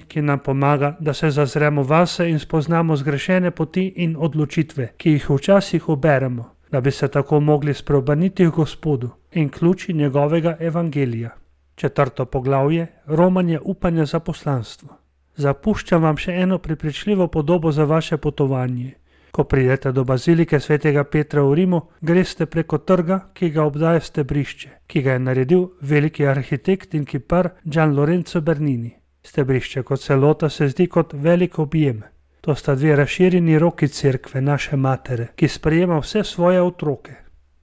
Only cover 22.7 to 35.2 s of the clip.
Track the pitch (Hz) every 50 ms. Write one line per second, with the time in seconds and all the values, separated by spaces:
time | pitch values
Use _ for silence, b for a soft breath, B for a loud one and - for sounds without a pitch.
22.7 | 160 147 - - 185 180 170 165 190 190 - - - - 185 165 143 156 151 151
23.7 | 143 147 165 165 170 160 - - - 156 143 127 143 147 131 - - - - -
24.7 | - - _ - - 156 127 135 131 123 127 127 127 131 131 135 175 180 185 180
25.7 | - - 143 135 151 147 143 156 - - 143 139 135 143 127 - 151 123 - -
26.7 | 190 185 - - - 151 143 - - 135 - - 170 180 180 180 - - - 165
27.7 | 139 165 156 156 139 139 147 147 175 180 165 - - 175 151 165 160 147 151 147
28.7 | 131 117 117 117 - _ _ _ _ _ _ - - - 135 131 135 123 - -
29.7 | - 135 123 - 135 131 - - 143 135 135 147 165 - 165 147 - - 151 139
30.7 | 123 - 180 175 - 175 156 - - 139 143 165 175 175 180 175 - - 156 143
31.7 | - 160 156 139 117 107 104 - _ _ _ _ _ _ - 160 135 - - -
32.7 | 139 131 147 156 147 139 143 - - - 180 185 175 180 170 165 160 151 165 170
33.7 | - - 151 143 - - - 139 127 127 - - - 135 131 143 143 139 - -
34.7 | 147 135 135 135 131 - - - 127 117